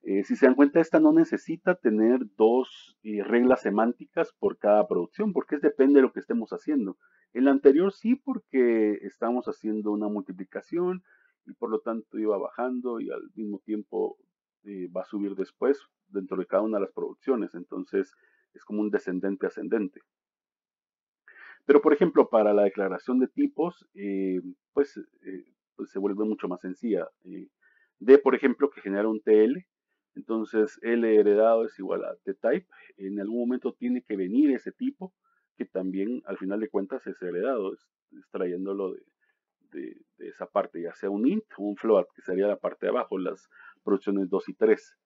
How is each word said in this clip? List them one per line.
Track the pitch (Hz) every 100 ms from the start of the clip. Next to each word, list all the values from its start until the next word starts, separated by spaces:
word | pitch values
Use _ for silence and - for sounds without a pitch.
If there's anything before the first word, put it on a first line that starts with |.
Eh, | - 98
si | 101 123
se | 131
dan |
cuenta, | 127 143 170
esta | 160 165
no | 156
necesita | 160 160 135 - 165 - 180
tener | 120 107 113 127 113 -
dos, | 110 123 127 - - _
eh, | 107 104
reglas | 98 120 123 127
semánticas | 107 101 117 120 - - 165 _
por | 101 90
cada | 208 107 -
producción, | 92 85 - 214
porque | 165 - 147
es |
depende | 151 - 135 139
de |
lo | 127
que | -
estemos | - 120 110
haciendo. | 95 - 147 98 - _ _ _
En | 120
la | 135
anterior | 135 139 139 190
sí, | 196 220 254
porque | - 262 _ 135 120 113 107 101
estamos | 98 _ 117 123 117
haciendo | - 107 107 104
una | 104 107
multiplicación | 104 95 95 95 98 - 170 180 185 _ _ _ _
y | -
por | - 117
lo | 110
tanto | 117 113 - 110
iba | 107 101
bajando | - - 127 127 123 117
y | -
al | - -
mismo | - 107 101
tiempo, | - 107 101 107 98 - _ _ _ _
eh, | 104 98 90
va | 90
a | 92
subir | 104 101 95
después | 92 _ 127 143 _ _ _
dentro | 98 95 92
de | 90
cada | 95
una | 110 107
de |
las | 95
producciones, | - 87 - - 123 104
entonces | 90 87 95 92 101 95 _ _ _ _
es | -
como | - 104
un | 107
descendente | 101 - 90 98 98 95
ascendente. | - 90 113 98 - _ _ _ _ _ _ _ _ _ _ _ _ _ - - -
Pero, | - 143
por | 156
ejemplo, | 147 175 147 120
para | 113 104
la | 101
declaración | 101 - 95 90 - 127
de | 127
tipos, | - 143 143 170 - _
eh, | 190 196 196 190 92 90 90 _
pues, | - 143 -
eh, | - _ 98 95 - _ _
pues | - 101
se | 98
vuelve | 98 101
mucho | 107 104 95
más | 90
sencilla. | 92 90 117 95 82 _
Eh, | 92 90 92 _ _ _ _ _
D, | 107 139
por | - -
ejemplo, | 135 120 143
que | -
genera | 101 98 110
un | 110
T | 113 107
L, | 110 165 _ _ _ _ _
entonces | - - 113 107 110 107 -
L | 113 117 117
heredado | 107 104 104 113 113
es | 113 -
igual | 95 92
a | - -
T | -
type. | 95 113 160 _ _ - _
En | 95 101
algún | 101 117
momento | 120 123 123
tiene | - 123 123
que | _ 104
venir | 92 117 147
ese | 127 -
tipo, | - 127 143 185 _ _ _ _ _
que |
también | 110 92 95 95 101 123 -
al | 98
final | 95 104
de | 107
cuentas | 101 98 131 -
es | -
heredado, | 90 87 117 127 95
es, | 104 _ _ _
es | - _
trayéndolo | 98 92 90 95 98 95
de, | - _ _ _ _ _ _ _
de, | - 67 - _ _
de | -
esa | - -
parte, | 101 95 85
ya | 85
sea | - 98
un | 101 123
int | 214 - -
o |
un | 101 101
float, | 113 104 90
que | -
sería | - 92 101
la | 95
parte | - - 95
de |
abajo, | 123 - 95
las | 90 80 _ _ - _
producciones | - 98 - 98 95
dos | 95 -
y |
tres. | - 110 104 - _